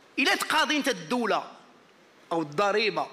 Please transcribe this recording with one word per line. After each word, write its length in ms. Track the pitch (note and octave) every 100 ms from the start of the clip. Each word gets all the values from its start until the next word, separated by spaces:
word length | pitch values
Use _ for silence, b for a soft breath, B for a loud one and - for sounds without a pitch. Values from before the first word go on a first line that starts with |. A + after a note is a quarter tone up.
| - -
إلا 160 | D4 G4
تقاضي 420 | - D4+ C#4 D4+
أنت 120 | C#4
الدولة 600 | G3 D#3 B3 A3 E3+ - - - - - - - - -
أو 100 | E3+
الضريبة 680 | D#3 D3 G3+ G#3 A3 E3 C3